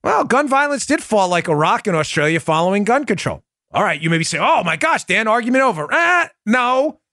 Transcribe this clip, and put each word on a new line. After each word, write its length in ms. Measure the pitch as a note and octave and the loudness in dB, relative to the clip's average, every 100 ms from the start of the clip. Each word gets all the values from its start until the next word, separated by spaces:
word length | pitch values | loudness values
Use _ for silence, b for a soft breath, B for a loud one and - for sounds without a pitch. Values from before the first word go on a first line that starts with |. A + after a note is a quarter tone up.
Well, 200 | - - | 0 -2
gun 220 | - B3 D4 | 0 0 2
violence 360 | C4+ C#4+ C#4 | 0 0 -4
did 180 | - D#4+ | -2 -4
fall 260 | - G#3+ F#3 | 0 0 2
like 200 | F3 E3+ | 0 0
a 60 | D3+ | 0
rock 300 | D#3+ A3 G#3 | 2 0 0
in 80 | |
Australia 460 | D#3+ D3+ - D3+ D#3+ | -2 -2 0 0 0
following 440 | - D#3 F3+ G3+ | 0 0 2 0
gun 200 | G#3 C4 C4+ | 2 0 0
control. 360 | G3 - D#2+ _ _ _ | -4 -4 -8 _ _ _
All 100 | - | -2
right, 180 | D#3+ D3+ | 0 0
you 100 | E3 | 0
may 80 | E3 | 0
be 60 | |
saying, 200 | E3 D3+ A3 | -2 -2 2
"Oh 160 | D#4 | 2
my 120 | F3 D#3+ | 0 -2
gosh, 280 | D#4+ D4+ | 0 -2
Dan, 220 | - F#3+ A3 | 0 -2 2
argument 380 | A#3 A#3 C4 | 0 2 2
over." 240 | C4 E3 D3 | 2 0 -2
Ah, 380 | D4 E4+ F4+ E4 _ | 0 2 2 0 _
no. 560 | G#3+ B3+ B3 B3+ D4+ - _ | -2 0 2 0 -2 -6 _